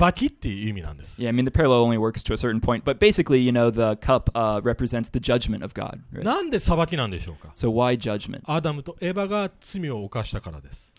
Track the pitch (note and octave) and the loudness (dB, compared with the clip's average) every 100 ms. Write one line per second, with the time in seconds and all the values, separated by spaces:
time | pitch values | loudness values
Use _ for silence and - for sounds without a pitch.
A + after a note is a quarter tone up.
0 | F3 - C4+ - C3 G2 G#2+ G2+ D#2 D2 | 4 2 -4 -4 -8 -4 -6 -6 -10 -14
1 | - - A#2+ A#2+ B2+ - D3 B2 A#2 A2+ | -16 -6 -2 0 2 4 6 6 6 4
2 | A2 - - A2 B2 A2 - A#2 C#3 C3+ | 0 -2 -4 -2 0 0 0 0 0 4
3 | G#3 F#3 D#3 C3 B2+ A#2+ A#2 A2+ A2 G#2 | 6 6 4 4 4 4 2 2 0 0
4 | - B2+ - A#2+ A2 G#2 A#2 A2+ A#2+ A#2+ | 2 2 2 0 2 0 0 -2 -2 -4
5 | A2+ C#3 B2 A#2+ A2+ G#2 F#2+ - - - | -4 -4 0 0 0 -4 -6 -8 -10 -12
6 | - - G#3+ E4+ E4+ A#3+ - E3 E3 E3 | -14 -6 -2 -2 -2 -2 2 2 0 -2
7 | A2+ F2+ E2+ D2+ D2+ - A#2+ A2+ B2 B2 | -4 -6 -10 -14 -16 -4 0 2 2 2
8 | A#2+ G#2 G#2+ - - D#3 D#3 D3 D3+ - | -2 -6 -6 -10 -4 -2 -2 -6 -10 -8
9 | E3+ F#3+ G3 G#3 F#3+ - - G3 D#3 A2+ | -6 -4 -4 -4 -4 -8 -12 -8 -6 -6
10 | G2 A2+ G#2 G#2 F2+ D2+ - - _ | -6 -6 -6 -8 -8 -14 -16 -20 _